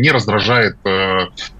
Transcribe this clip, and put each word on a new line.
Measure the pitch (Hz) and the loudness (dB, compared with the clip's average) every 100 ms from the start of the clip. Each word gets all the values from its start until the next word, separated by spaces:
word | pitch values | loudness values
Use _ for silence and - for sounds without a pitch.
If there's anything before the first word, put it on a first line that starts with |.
не | 135 | 2
раздражает, | 131 104 104 98 120 107 - | 2 0 0 2 2 0 -2
э, | 101 95 95 95 90 - - | -2 -2 0 -2 -4 -8 -18